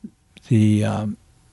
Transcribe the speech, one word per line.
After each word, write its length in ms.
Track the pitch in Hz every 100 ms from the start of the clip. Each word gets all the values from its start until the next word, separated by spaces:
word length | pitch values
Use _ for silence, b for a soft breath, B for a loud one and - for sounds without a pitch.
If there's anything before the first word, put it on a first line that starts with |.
| - _ _ _ -
the, 360 | 113 107 107
um, 320 | 107 101 107 - _ _ _